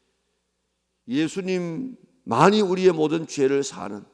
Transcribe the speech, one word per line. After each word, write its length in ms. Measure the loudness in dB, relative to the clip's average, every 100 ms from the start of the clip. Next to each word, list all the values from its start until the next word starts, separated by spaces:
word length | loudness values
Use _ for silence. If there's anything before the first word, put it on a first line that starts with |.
| _ _ _ _ _ _ _ _ _ _ -6
예수님만이 1500 | -4 -2 -4 -4 -4 -4 -8 -10 -14 _ _ -4 4 6 6
우리의 300 | 2 4 2
모든 340 | 4 0 -2 -6
죄를 380 | 0 0 0
사는, 400 | -4 -8 -12 -12 -16